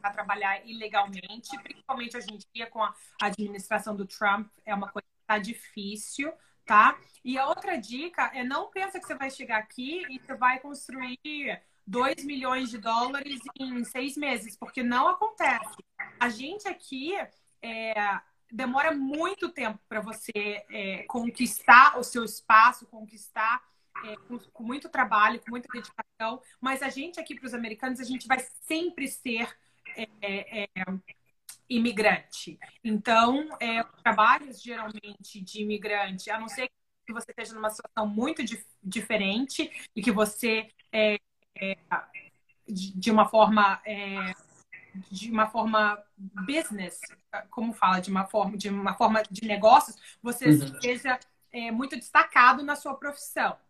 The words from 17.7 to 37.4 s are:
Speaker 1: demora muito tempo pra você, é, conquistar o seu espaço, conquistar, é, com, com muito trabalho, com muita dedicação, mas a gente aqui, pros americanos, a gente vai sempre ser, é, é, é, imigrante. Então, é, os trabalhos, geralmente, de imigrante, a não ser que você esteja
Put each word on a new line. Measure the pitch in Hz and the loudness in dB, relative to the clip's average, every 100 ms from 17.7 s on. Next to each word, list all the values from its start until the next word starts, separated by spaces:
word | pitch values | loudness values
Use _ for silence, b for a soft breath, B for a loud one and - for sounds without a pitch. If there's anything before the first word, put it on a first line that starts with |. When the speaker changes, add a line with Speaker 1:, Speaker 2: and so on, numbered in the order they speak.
| 226 226 214 208 190 - _ _ | -8 -4 -2 0 -2 -8 _ _
Speaker 1:
demora | 226 254 269 311 | -6 -2 2 2
muito | 294 269 294 359 392 349 | 0 -2 -2 -2 -2 -6
tempo | - 233 214 _ | -4 -6 -6 _
pra | 214 | -6
você, | 208 220 - 208 208 202 - | -6 -10 -8 -4 -4 -6 -10
é, | 214 196 190 | -8 -6 -6
conquistar | - 247 233 233 240 - - 240 285 247 | -6 -4 0 2 0 0 12 12 12 8
o | |
seu | 240 240 | -4 -4
espaço, | 220 - _ 220 233 240 - | -6 -8 _ 8 8 4 -14
conquistar, | 226 220 214 - - 220 247 _ _ _ - | -20 -20 -20 -14 -4 -2 -2 _ _ _ -14
é, | 220 214 _ | -12 -14 _
com, | 240 | -14
com | - - | -14 -14
muito | 226 277 320 | -10 -10 -6
trabalho, | - 233 208 214 233 | -2 2 4 4 2
com | - | -8
muita | 240 - | -12 -10
dedicação, | 240 226 - - _ 220 254 b b | -12 -12 -12 -14 _ -6 -6 b b
mas | 254 269 | -4 -2
a | 277 | -4
gente | 269 320 339 | -6 -10 -10
aqui, | 320 | -12
pros | 254 262 | -12 -10
americanos, | 240 226 214 262 247 | -8 -8 -8 -6 -6
a | |
gente | 247 254 226 | -6 -8 -2
vai | 262 247 - - | -2 -2 -14 -4
sempre | 320 349 - 269 | -2 -2 -4 -8
ser, | - 262 226 233 - _ _ - - | -6 -4 -4 -4 -8 _ _ -18 -12
é, | 220 _ | -12 _
é, | 202 196 - 226 | -8 -8 -8 -10
é, | 202 - 185 190 - - _ _ - - _ | -10 -8 -6 -8 -10 -20 _ _ -20 -20 _
imigrante. | 240 233 208 214 175 - - - 160 B B | 0 0 4 4 4 -2 -14 -14 -16 B B
Então, | 233 214 226 226 240 269 311 294 | -2 -2 4 6 6 4 -2 -6
é, | 233 226 | -4 -2
os | 226 - | -4 0
trabalhos, | 233 214 220 277 294 214 | 2 6 6 6 2 -16
geralmente, | 240 233 220 214 208 202 - 208 | -12 -10 -10 -12 -14 -18 -18 -16
de | 185 214 | -14 -6
imigrante, | 208 208 208 208 190 190 - | -2 -2 0 -2 -2 -4 -6
a | 220 | -6
não | 226 | -6
ser | 240 254 _ _ _ - | -6 -8 _ _ _ -12
que | |
você | 220 - | -10 -10
esteja | 240 | -12